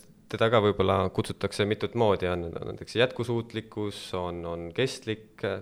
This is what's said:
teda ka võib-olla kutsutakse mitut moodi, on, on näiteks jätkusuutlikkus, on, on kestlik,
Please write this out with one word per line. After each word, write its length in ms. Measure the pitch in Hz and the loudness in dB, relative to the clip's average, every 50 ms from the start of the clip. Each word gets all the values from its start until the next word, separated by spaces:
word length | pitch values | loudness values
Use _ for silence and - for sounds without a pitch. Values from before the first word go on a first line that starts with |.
| - - - - - - | -18 -20 -20 -20 -12 -10
teda 200 | - 104 113 113 | 0 2 4 6
ka 120 | 120 113 | 6 6
võib-olla 480 | 101 104 95 - 92 95 95 95 92 92 | 6 6 4 4 4 4 4 4 2 2
kutsutakse 560 | - - 107 - 101 - - 98 - - 104 | 0 -2 -2 -2 -4 -4 -4 -4 0 0 0
mitut 300 | 101 107 - 110 98 - | 0 0 -2 -2 -4 0
moodi, 320 | 117 117 107 95 87 90 | 2 4 4 4 4 2
on, 180 | 90 90 87 85 | 0 0 -2 -4
on 260 | 85 85 - - - | -6 -8 -8 -8 -8
näiteks 240 | - - - - - | -10 -10 -12 -4 2
jätkusuutlikkus, 1160 | 110 123 131 - - 117 120 117 117 113 117 - 110 110 - - 107 104 101 - - - - - | 2 2 2 2 -4 -4 -2 -2 -2 -2 -4 -8 -8 -10 -8 -8 -6 -6 -6 -6 -8 -10 -6 -6
on, 320 | 92 90 87 87 85 85 | -4 -4 -4 -6 -6 -6
on 260 | 85 85 85 85 85 82 | -6 -6 -6 -8 -6 -2
kestlik, 680 | - 127 131 - - - 110 107 104 - - _ - - 101 98 98 | -2 -2 -2 -2 -6 -6 -6 -6 -6 -8 -18 _ -6 -4 -4 -4 -6